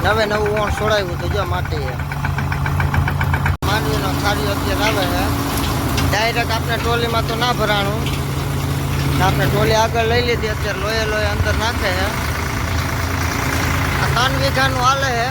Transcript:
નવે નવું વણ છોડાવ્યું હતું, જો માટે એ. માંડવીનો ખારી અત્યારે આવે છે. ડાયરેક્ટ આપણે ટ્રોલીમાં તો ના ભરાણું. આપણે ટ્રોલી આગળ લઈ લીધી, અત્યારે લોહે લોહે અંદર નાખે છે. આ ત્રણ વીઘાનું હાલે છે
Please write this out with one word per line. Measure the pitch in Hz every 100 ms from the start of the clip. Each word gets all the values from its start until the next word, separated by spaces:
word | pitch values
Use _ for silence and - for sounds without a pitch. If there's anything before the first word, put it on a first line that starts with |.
નવે | 185 220 214
નવું | 214 208
વણ | 214 208 196
છોડાવ્યું | 214 214 185 185
હતું, | 180
જો | 202 185
માટે | 185 180 -
એ. | - - - - - - - - - - - - - - - - - - -
માંડવીનો | 208 220 220 190 185
ખારી | 202 202 202
અત્યારે | 196 - 190 214
આવે | 220 180
છે. | 175 190 - - - - - - - 135
ડાયરેક્ટ | 202 226 240 233 226
આપણે | 233 226
ટ્રોલીમાં | 226 233 233 226 226
તો | 226
ના | 247 240
ભરાણું. | 208 208 202 214 220 - - - - - - - - - - - 185
આપણે | 190 214
ટ્રોલી | 202 220 220
આગળ | 226 233 226
લઈ | 240 240
લીધી, | 226 220
અત્યારે | 214 214 190
લોહે | 202 220 214
લોહે | 214 208
અંદર | 208 208 202
નાખે | 220 240 208 180
છે. | 196 - - - - - - - - - - - - - - - - - - -
આ | -
ત્રણ | 226 254 269
વીઘાનું | 185 254 269 254 247
હાલે | 277 277 233
છે | 240